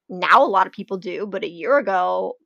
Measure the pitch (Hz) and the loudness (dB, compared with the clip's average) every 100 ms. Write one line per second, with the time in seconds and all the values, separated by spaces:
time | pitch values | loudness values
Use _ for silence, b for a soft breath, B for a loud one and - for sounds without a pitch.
0 | - 185 170 208 285 190 190 - 190 190 | -16 -4 4 6 6 4 0 -2 -10 -8
1 | 180 165 202 190 - 170 180 285 226 190 | -8 -8 -8 -6 -8 -6 0 0 0 0
2 | 180 185 190 - | 0 -2 -4 -8